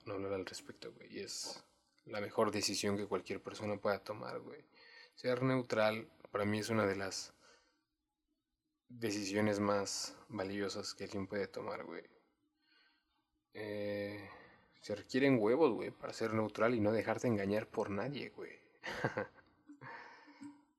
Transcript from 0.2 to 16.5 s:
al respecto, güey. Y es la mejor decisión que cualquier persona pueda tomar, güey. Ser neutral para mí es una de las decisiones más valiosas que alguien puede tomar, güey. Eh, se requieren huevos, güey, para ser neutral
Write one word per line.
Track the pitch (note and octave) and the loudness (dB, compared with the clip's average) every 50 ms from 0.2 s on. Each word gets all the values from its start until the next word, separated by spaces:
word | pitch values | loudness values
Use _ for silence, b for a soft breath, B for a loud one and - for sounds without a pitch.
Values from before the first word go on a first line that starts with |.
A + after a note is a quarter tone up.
| G2 G2 G2 | -2 -2 -2
al | F#2+ F#2 | -2 -4
respecto, | - - - - - - - - - - | -6 -8 -12 -12 -14 -16 -14 -12 -14 -14
güey. | - - - - | -14 -20 -12 -10
Y | G#2 | -8
es | G2 - - - - - - - - _ _ _ _ _ _ _ _ | -8 -6 -8 -8 -8 -8 -10 -12 -14 _ _ _ _ _ _ _ _
la | - A#2 G#2+ | -8 -4 -4
mejor | G#2 G2 - - A2+ G#2+ | -4 -2 2 4 4 4
decisión | G#2 A2 F#2+ - G2+ F2+ - G#2 G2+ | 4 0 0 0 0 0 0 2 2
que | G2+ G#2 | 0 0
cualquier | F#2+ G#2 F#2 - - G2 F#2 | 0 -2 -2 -2 -2 -6 -6
persona | - - - - G#2+ G#2 G#2 | -6 -10 -8 -6 -4 -2 -4
pueda | G2 - G#2+ G2+ G2 - | 0 2 0 0 0 -2
tomar, | - G#2+ A2 B2 - - B2 | -8 -8 -8 -8 -8 -8 -8
güey. | A#2+ - - - - _ B B B B B B B B B | -10 -10 -14 -16 -18 _ B B B B B B B B B
Ser | - - B2+ B2+ B2 B2+ | -6 0 0 0 2 4
neutral | C3 C3 C3 A#2+ - - A2 G#2+ G#2+ A2 G#2+ - - - _ - - - | 4 4 2 2 0 2 4 4 4 4 0 -6 -10 -16 _ -20 -6 -2
para | G2+ G#2 | 0 2
mí | G#2 G#2 G#2+ | 2 2 0
es | G#2 G2+ | 0 2
una | A#2 A2 G#2 | 2 4 4
de | G2+ G2 | 4 2
las | F#2+ G2 F#2+ - - - - - b b b b b b b b b b b _ _ _ _ _ _ _ _ _ _ _ _ _ _ _ _ _ _ _ _ | 0 -2 -4 -6 -6 -8 -10 -14 b b b b b b b b b b b _ _ _ _ _ _ _ _ _ _ _ _ _ _ _ _ _ _ _ _
decisiones | B2 A#2+ A2+ A2 G2+ G#2+ G#2 F#2 G2 G#2 G#2+ G#2+ G#2 G2+ | -10 -4 -2 0 0 0 -2 0 2 2 4 4 4 4
más | G#2 G2+ G2+ G2+ G2+ G2 - - - - - - - _ | 4 4 4 2 2 0 -4 -4 -6 -6 -8 -14 -18 _
valiosas | B2 G#2 F#2+ F#2+ G2+ G2+ G2+ G2 F#2 G#2 G2 - - | -6 -4 -4 -4 -2 -4 -4 -4 -4 -6 -8 -8 -8
que | - G2+ | -8 -10
alguien | G2 - G2+ G2 | -6 -4 -6 -4
puede | F#2+ G#2 G2+ G2 | -4 -2 -4 -4
tomar, | F#2+ - - - A2 G2 - - | -4 -6 -8 -6 -6 -6 -8 -8
güey. | - E2 F2+ - - - _ _ _ _ _ _ _ _ b b b b b b b b b b b b b b _ _ _ _ _ _ | -10 -10 -12 -12 -14 -20 _ _ _ _ _ _ _ _ b b b b b b b b b b b b b b _ _ _ _ _ _
Eh, | G#2+ G#2+ G#2+ G#2 G#2 G#2 G#2 G#2 G2+ G2+ G2+ G#2 G#2 G2+ F#2+ B B B B B B B B _ - | -8 -6 -4 -4 -4 -2 -2 -2 -2 -4 -4 -6 -8 -12 -14 B B B B B B B B _ -20
se | - - G#2 | -6 -6 -6
requieren | G2+ - - - B2+ C3+ C#3+ C3+ A#2+ | -6 -6 0 2 6 6 8 8 8
huevos, | G#2 G#2 A#2+ C#3+ E3 C#3+ A2 | 8 6 8 8 8 6 6
güey, | F#2+ - G2+ | 4 -2 -6
para | A#2 - - - - | -6 -8 -10 -10 -4
ser | - A2 A2+ A2 | -2 -2 0 2
neutral | A2 A2 G#2 | 2 2 0